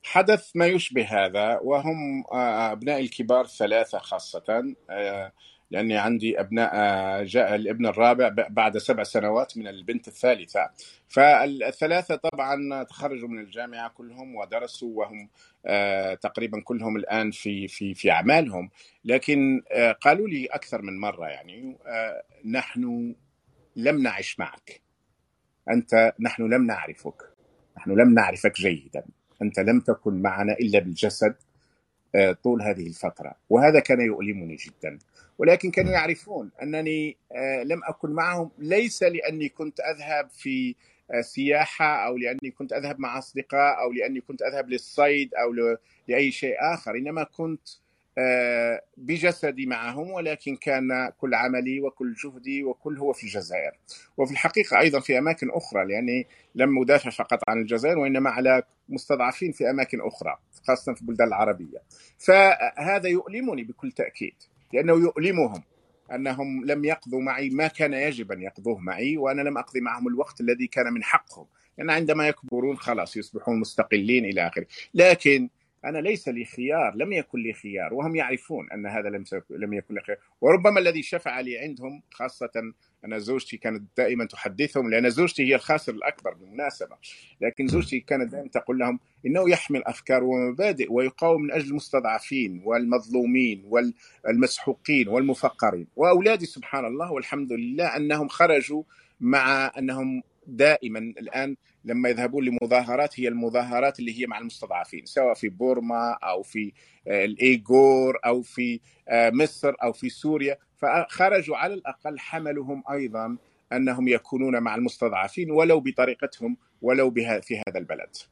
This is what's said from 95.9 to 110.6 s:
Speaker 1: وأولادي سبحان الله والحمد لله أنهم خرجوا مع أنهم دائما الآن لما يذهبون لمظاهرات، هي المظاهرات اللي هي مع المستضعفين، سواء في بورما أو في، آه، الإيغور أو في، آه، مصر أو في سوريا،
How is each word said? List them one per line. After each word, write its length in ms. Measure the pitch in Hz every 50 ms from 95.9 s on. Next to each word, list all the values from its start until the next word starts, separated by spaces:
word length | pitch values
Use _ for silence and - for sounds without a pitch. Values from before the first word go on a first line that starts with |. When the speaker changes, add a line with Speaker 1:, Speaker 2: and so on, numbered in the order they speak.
| _
Speaker 1:
وأولادي 500 | 120 151 175 180 180 190 214 226 196 170
سبحان 380 | - - 135 123 - - 139 127
الله 280 | 113 120 143 165 180
والحمد 400 | 160 135 120 - - 143 143 127
لله 440 | 120 117 117 120 131 151 175 160 113
أنهم 320 | 147 151 147 147 151 151 139
خرجوا 540 | - - 170 170 156 143 127 - 147 151 156 _ _ _ _ _ _ _
مع 520 | 123 120 135 139 131 131 135 135 135 131 - 135
أنهم 440 | 131 131 131 131 131 131 131 127 - _ _ _ _
دائما 520 | - 127 113 139 151 151 - - 117 110 110
الآن 580 | 113 113 107 - 110 104 - 131 135 143 135 _ _ _ _ _ _
لما 240 | 110 117 120 123 123
يذهبون 360 | 120 113 123 120 127 143 135
لمظاهرات، 760 | 127 120 120 120 117 123 123 123 120 120 131 147 147 - -
هي 80 | 127 120
المظاهرات 680 | 117 120 117 117 113 123 120 123 120 120 135 139 - -
اللي 220 | 123 117 110 120
هي 60 | 127
مع 120 | 123 107 107
المستضعفين، 680 | 117 117 - - - 101 90 87 85 - - 80 -
سواء 280 | - - 139 131 123 110
في 140 | - - 107
بورما 720 | 92 90 123 127 127 123 117 117 117 117 117 120 113 -
أو 200 | - 92 92 92
في، 300 | 101 - - 107 107 101 _ _ _ _ _ _ _ -
آه، 160 | 101 101 95
الإيغور 920 | 104 107 - 123 131 131 117 104 113 127 131 135 135 135 131 131 131 127 - -
أو 160 | 120 123 123
في، 380 | 120 - - - 123 120 117 117 _ _ _ _ _ -
آه، 220 | 117 117 117 113
مصر 440 | 113 127 156 151 - - - 143 135 -
أو 100 | 120 120
في 160 | 113 - - 127
سوريا، 500 | - - - 151 156 147 139 139 139 -